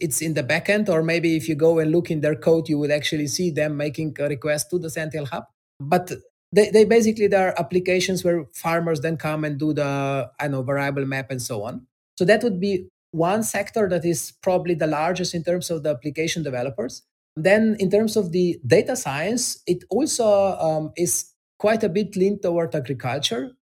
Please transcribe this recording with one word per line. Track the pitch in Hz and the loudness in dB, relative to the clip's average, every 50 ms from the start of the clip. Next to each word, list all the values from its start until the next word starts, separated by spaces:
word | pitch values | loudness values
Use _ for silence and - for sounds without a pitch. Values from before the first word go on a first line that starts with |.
it's | - 156 - - | -6 -4 -4 -2
in | 156 165 156 | -2 -2 -2
the | 156 139 | -2 0
backend, | 123 151 170 165 - 202 214 214 202 | 0 0 0 2 0 0 0 2 2
or | 170 160 160 | 2 2 2
maybe | 165 165 170 160 165 165 | 2 0 2 2 2 0
if | 160 160 - | 0 0 -2
you | 156 | -2
go | 143 160 165 165 165 | 2 4 4 4 4
and | 156 156 | 2 4
look | 156 175 170 - | 2 2 2 0
in | 170 151 | -2 0
their | 143 151 156 | 0 0 0
code, | - - 175 196 165 160 160 | 0 2 4 4 4 2 0
you | 151 143 | 0 0
would | 147 143 | 0 0
actually | 147 151 147 - 165 151 147 143 | 0 0 -2 -2 -2 -2 -4 -4
see | - - 185 175 | -2 -2 -2 -2
them | 147 156 151 156 151 143 | 0 0 -2 -2 -2 -2
making | 147 151 135 - 160 156 131 - | -4 -4 -4 -4 -6 -6 -4 -4
a | 143 147 | -4 -4
request | 147 135 - 151 147 151 151 - | -4 -4 -2 -2 -2 -2 -2 -4
to | 180 180 | -4 -4
the | 160 160 | -4 -4
Sentinel | - 165 160 151 151 156 143 131 | -8 -6 -6 -6 -6 -6 -6 -6
Hub. | - 110 - _ _ _ _ _ _ - | -8 -10 -12 _ _ _ _ _ _ -10
But | 139 143 175 180 180 - 127 - - _ _ _ _ - | 0 2 2 2 2 0 -10 -12 -12 _ _ _ _ 2
they, | - 196 214 208 | 4 4 6 6
they | 180 220 214 | 8 6 8
basically, | 190 226 233 220 220 214 220 208 196 | 8 6 4 4 4 2 2 2 4
there | 202 190 190 185 | 4 4 2 2
are | - 165 | 0 -2
applications | 170 - 180 180 180 180 180 185 180 - 185 175 - | -4 0 -2 -2 0 2 0 0 2 0 -2 0 2
where | 175 175 170 151 - - | 0 0 0 -2 -6 -12
farmers | - - 170 165 170 170 165 165 151 | -8 -4 -2 0 0 0 0 -2 -2
then | 135 160 165 - | -2 -4 -4 -4
come | - 156 156 156 156 | -4 -4 -4 -2 -4
and | 151 147 139 | -4 -4 -2
do | 156 156 151 | -2 -2 0
the, | 147 143 139 139 139 139 139 139 139 123 117 _ - | 0 0 -2 -2 -2 -2 -2 -2 -4 -4 -6 _ -6
I | 143 147 | -4 -4
know, | 139 131 127 | -2 -4 -2
variable | 127 139 139 139 139 139 139 139 | -2 -2 0 0 -2 -2 -2 -4
map | 135 135 135 131 - | -4 -4 -6 -6 -6
and | 135 127 | -8 -8
so | 117 - 123 104 101 | -6 -6 -6 -6 -6
on. | 117 - - - _ _ _ _ _ - - | -8 -10 -12 -14 _ _ _ _ _ -4 0
So | 185 | 4
that | 170 214 226 247 | 4 4 4 4
would | 240 190 175 | 0 -2 -2
be | 185 202 196 180 - - _ _ _ _ | -2 -2 -2 -4 -6 -8 _ _ _ _
one | - 160 165 175 196 220 220 | -4 -2 0 0 0 0 -2
sector | - - 202 202 - - 226 208 185 | -2 -4 -4 -4 -4 -2 -2 0 0
that | 175 170 151 | 0 -2 0
is | 175 165 - - - - _ | 0 -2 -2 -4 -10 -12 _
probably | - 190 185 180 160 175 175 | -2 0 0 0 0 0 -2
the | 151 160 156 | 0 0 -2
largest | 156 147 156 170 185 170 180 - - | -2 0 -2 -2 -2 -2 -4 -4 -6
in | 175 151 | -6 -4
terms | 175 175 180 - - | -2 -2 -2 -2 -4
of | 170 160 143 | -6 -4 -2
the | 151 | -4
application | 147 139 - 151 139 160 160 165 - 175 156 | -4 -4 -4 -8 -4 -4 -4 -4 -2 -4 -4
developers. | 143 127 123 123 139 135 - 220 262 - - _ _ _ _ _ _ - | -4 -4 -4 -6 -6 -6 -6 -8 -8 -8 -14 _ _ _ _ _ _ -8
Then | 160 156 185 202 220 220 220 208 214 | 0 2 4 4 4 4 2 2 0
in | 196 180 | 0 2
terms | - 208 220 214 220 226 | 2 2 2 2 0 0
of | 196 170 | 0 0
the | 160 185 180 175 165 - - | 0 0 2 2 0 -2 2
data | 120 160 196 - - 254 | 4 4 4 4 2 -2
science, | 247 - 151 135 143 160 196 233 247 - - - - - | -4 -4 -4 -4 -4 -2 -2 -2 -2 -2 -4 -6 -8 -4
it | - 180 175 - - | -4 -4 -4 -2 -2
also, | 185 226 302 - - - 233 214 202 196 196 190 180 170 | 0 0 0 0 0 2 2 4 4 4 4 2 0 0
um, | 160 160 156 156 156 156 - | -2 0 0 -2 -4 -6 -4
is | - 175 170 - - - _ _ _ _ _ _ - | -2 -2 -2 -2 -4 -6 _ _ _ _ _ _ -2
quite | - 208 220 220 220 | 2 2 2 2 0
a | 196 | 0
bit | 165 208 214 - - | 0 0 -2 -2 0
leaned | 185 185 202 202 196 | 2 2 2 2 0
toward | - 180 170 170 165 160 - | -2 0 0 0 0 0 -2
agriculture. | 151 131 - 139 120 - 127 120 135 123 - 226 240 269 254 - _ _ _ - | -4 -4 -4 -6 -6 -4 -4 -4 -2 -2 -2 -4 -4 -6 -8 -12 _ _ _ -10